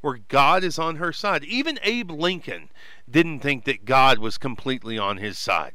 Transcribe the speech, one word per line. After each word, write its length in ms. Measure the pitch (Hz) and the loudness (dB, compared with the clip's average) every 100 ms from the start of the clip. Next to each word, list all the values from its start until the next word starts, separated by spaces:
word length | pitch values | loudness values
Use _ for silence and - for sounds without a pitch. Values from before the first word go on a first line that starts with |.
where 180 | 147 123 - | -4 -6 0
God 360 | 139 143 180 | 4 6 4
is 140 | 185 156 | 0 -2
on 200 | 165 160 | -4 -4
her 140 | 170 | -6
side. 320 | - 208 170 | -4 -2 -2
Even 360 | 147 240 302 285 | -2 -4 -4 -4
Abe 300 | 196 240 196 | -4 -4 -6
Lincoln 580 | 151 170 180 - 87 78 - - - - | -2 -2 -2 -8 -12 -14 -16 -16 -16 2
didn't 300 | 131 170 147 | 4 4 0
think 240 | 143 135 | -2 -2
that 220 | 139 120 104 | -2 -4 2
God 340 | 131 135 123 | 6 8 6
was 180 | 110 - | 2 -2
completely 640 | 139 113 135 131 110 110 | -4 -4 -4 -4 -4 -4
on 180 | 101 98 | -2 -4
his 220 | 104 92 | -6 -6
side. 340 | - 87 71 | 0 0 0